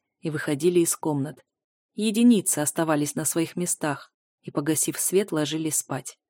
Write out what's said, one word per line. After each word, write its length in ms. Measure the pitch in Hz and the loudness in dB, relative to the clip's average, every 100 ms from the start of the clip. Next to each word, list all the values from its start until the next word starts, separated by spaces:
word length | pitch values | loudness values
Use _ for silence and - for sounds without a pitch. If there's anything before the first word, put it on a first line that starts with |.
| _ _ | _ _
и 100 | 165 | -8
выходили 480 | 147 - 143 170 175 | -6 -4 0 2 4
из 160 | 170 - | 2 0
комнат. 440 | 160 143 147 - _ _ _ _ _ | -2 -2 -4 -8 _ _ _ _ _
Единицы 680 | - 214 208 240 214 - - | -4 -2 4 6 6 4 -2
оставались 540 | 151 - 160 151 147 | -2 0 0 0 0
на 120 | - 151 | -4 -4
своих 300 | 170 160 - | -2 -2 -2
местах 560 | 175 - 156 139 - _ _ _ | -4 -2 -4 -4 -10 _ _ _
и, 80 | - | -10
погасив 500 | - 147 156 - - | -4 -2 0 -2 -4
свет, 320 | - 185 208 | 0 0 0
ложились 460 | 156 147 156 160 - | -2 -2 -2 -4 -4
спать. 400 | - 135 - - _ | -4 -6 -8 -18 _